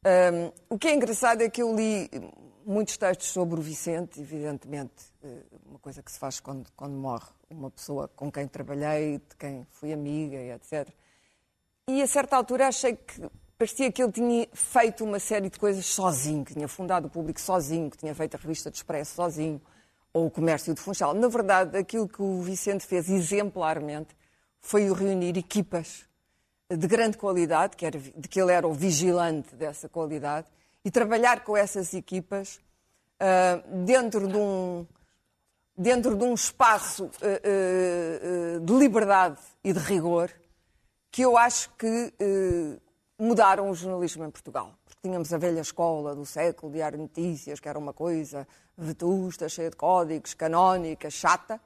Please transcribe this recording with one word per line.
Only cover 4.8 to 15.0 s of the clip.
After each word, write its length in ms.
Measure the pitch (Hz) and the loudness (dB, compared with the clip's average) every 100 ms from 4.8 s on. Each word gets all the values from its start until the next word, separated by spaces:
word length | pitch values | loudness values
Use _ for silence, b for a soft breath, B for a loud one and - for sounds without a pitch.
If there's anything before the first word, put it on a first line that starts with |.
| 131 _ - _ | -12 _ -20 _
eh, 200 | 147 120 - - 135 | -20 -20 -20 -20 _
uma 80 | 143 | -20
coisa 240 | 143 135 | -18 -18
que 100 | - | -18
se 60 | - | -12
faz 220 | 135 - | -10 -10
quando, 280 | - 135 - - | -12 -14 -14 -16
quando 180 | 139 | -12
morre 340 | 139 135 127 - _ _ | -8 -6 -8 -10 _ _
uma 180 | 160 135 | -16 -14
pessoa 400 | - - 143 143 - | -14 -10 -8 -8 -10
com 160 | 143 | -10
quem 160 | 143 139 | -8 -10
trabalhei, 720 | - 139 143 151 151 151 143 | -10 -10 -6 -2 -2 -2 -6
de 160 | _ _ | _ _
quem 300 | 143 135 - | -12 -12 -16
fui 240 | _ 151 | _ -10
amiga, 440 | 156 143 151 151 135 | -8 -6 -6 -6 -8
e 120 | 123 | -12
et 160 | 117 - | -14 -8
cetera. 300 | 156 139 _ _ _ _ _ _ _ _ _ - | -8 -8 _ _ _ _ _ _ _ _ _ -2
E 140 | 269 | 0
a 60 | 269 | 2
certa 280 | 285 269 262 | 2 2 2
altura 340 | 240 254 269 | 2 2 2
achei 260 | - 262 226 | 2 -2 -2
que 260 | - - 170 - _ _ | -10 -16 -16 -16 _ _
parecia 320 | 226 - 262 | -4 0 -2
que 100 | - | 2
ele 100 | 247 | 0
tinha 360 | 208 240 233 233 | 2 2 2 0
feito 500 | - - 254 233 226 | -6 0 4 4 2